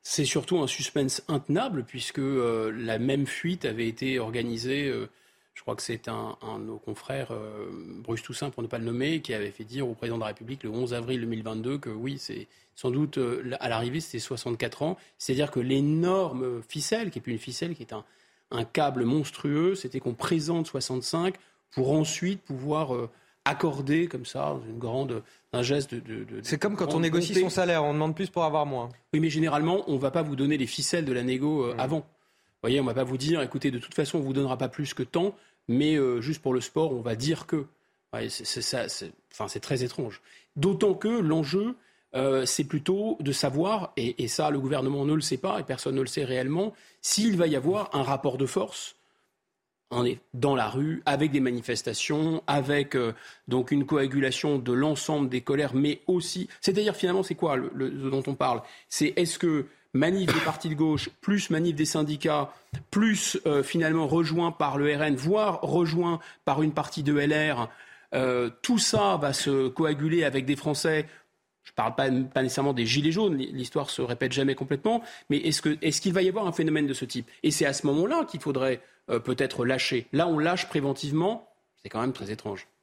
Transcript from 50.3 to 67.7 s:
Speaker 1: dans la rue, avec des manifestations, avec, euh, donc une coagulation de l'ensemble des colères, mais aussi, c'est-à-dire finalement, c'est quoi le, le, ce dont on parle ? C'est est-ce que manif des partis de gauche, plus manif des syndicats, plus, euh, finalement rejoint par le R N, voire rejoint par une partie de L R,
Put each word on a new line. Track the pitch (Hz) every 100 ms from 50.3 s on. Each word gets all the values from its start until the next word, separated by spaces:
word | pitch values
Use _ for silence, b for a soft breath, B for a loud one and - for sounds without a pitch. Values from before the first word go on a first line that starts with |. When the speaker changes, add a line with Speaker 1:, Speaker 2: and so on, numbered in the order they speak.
Speaker 1:
dans | 123 143 135
la | 107
rue, | 123 151 160 -
avec | 139 156
des | 139
manifestations, | 131 123 113 117 - 110 - 151 156 160 -
avec, | 143 131 143 139 135
euh, | 117 113 B B -
donc | 127 123
une | 143 139
coagulation | 151 139 135 135 123 151 143
de | 120
l'ensemble | 123 147 147 - 151 135
des | 127
colères, | - 139 143 131
mais | 147 147 -
aussi, | 180 165 180 175 B
c'est-à-dire | 180 190 208 -
finalement, | 180 185
c'est | 185 170
quoi | 170 135
le, | - 135
le, | 135
ce | 139 135
dont | 135 131
on | 139
parle ? | 135 117 B B B
C'est | - 151 -
est-ce | 170 -
que | 175 151 135 B B 127
manif | 156 190 175
des | 160
partis | 160 151 165
de |
gauche, | 151 160 151 - _
plus | - 202 -
manif | 160 170 147
des | 151
syndicats, | 160 151 151 160 151 139 B B B -
plus, | 202 220 208 - - -
euh, | 147
finalement | 139 170 160 160 151
rejoint | 160 160 160 170
par | 160 147 139
le | 147 147
R |
N, | 151 135
voire | 147 208 208 170
rejoint | - 160 170 160 170 165 B B -
par | 139
une | 156
partie | 151 143 -
de | 143 147
L | 143 151 151
R, | 131 113